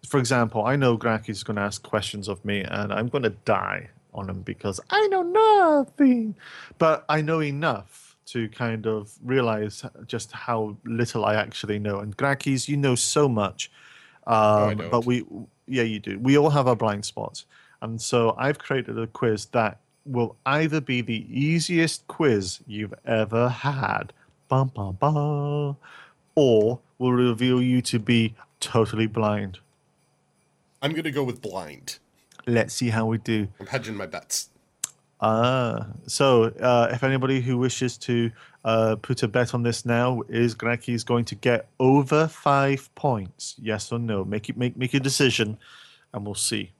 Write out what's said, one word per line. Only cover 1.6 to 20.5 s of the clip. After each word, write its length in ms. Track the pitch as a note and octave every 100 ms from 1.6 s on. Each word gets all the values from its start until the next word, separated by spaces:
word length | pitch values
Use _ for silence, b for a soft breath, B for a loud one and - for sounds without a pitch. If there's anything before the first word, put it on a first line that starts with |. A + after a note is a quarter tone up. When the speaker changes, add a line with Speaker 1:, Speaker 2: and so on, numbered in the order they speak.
Speaker 1:
ask 200 | G2+ G2+
questions 460 | - G#2+ G2+ G#2 G2+
of 160 | F#2+
me, 180 | G#2 G2+
and 300 | G2 G2 G#2
I'm 160 | G2 A#2+
gonna 200 | C#3+ A#2
die 600 | G2+ - G2+ F#2+ G2 - _ _
on 160 | - F#2+
him 120 | F#2+
because 380 | F#2 G2+ - - -
I 180 | G4+ G#4+
know 160 | F#4+
nothing. 1120 | F4 F#4+ A4 G#4 F4 D4+ C4+ - C#4 B3 A3 - B B B -
But 280 | E3 D#3 -
I 140 | D3+
know 200 | D3+ D#3+
enough 760 | D3+ C#3+ D#3+ A2 F#2 - - _ -
to 220 | B2 A2+
kind 360 | A2+ A#2+ A2+ A2
of 280 | A2 G#2 -
realize 600 | B2 C3 A#2+ A2 G#2+ - - - A2+
just 260 | A#2 -
how 460 | - - A#2 G#2+ G2+
little 420 | - A2+ A#2 A#2 G#2
I 100 | G#2+
actually 440 | G#2 - G#2 G#2
know. 200 | G#2 G2
And 160 | G#2 G2+
Graki's, 520 | C#3 C#3 - C3 A#2+
you 100 | C#3+
know 180 | C#3 B2
so 320 | - - C#3+
much. 420 | A2+ G2 - - B B B B B -
Um, 80 | A2+
Speaker 2:
No, 300 | G#2+ G#2+ G#2+
I 80 |
don't. 180 | G#2 E2+
Speaker 1:
but 140 | B2 A#2+
we, 200 | B2 - - A#2 _ -
yeah, 160 | B2+
you 160 | A#2 G#2+
do. 200 | G2+ G2+
We 180 | B2 C#3+
all 120 | D3+
have 180 | C#3+ B2+
our 80 | A#2
blind 300 | A2+ G#2 G#2
spots. 400 | - - - - b b b
And 200 | A#2 A2+
so 340 | - B2 A2+ A2+
I've 220 | C3 D3
created 400 | - C3+ A#2+ A2+
a 80 | A2
quiz 380 | - A#2+ G#2+ -
that 320 | B2 G#2+ - _ _ -
will 300 | B2 A#2 -
either 360 | -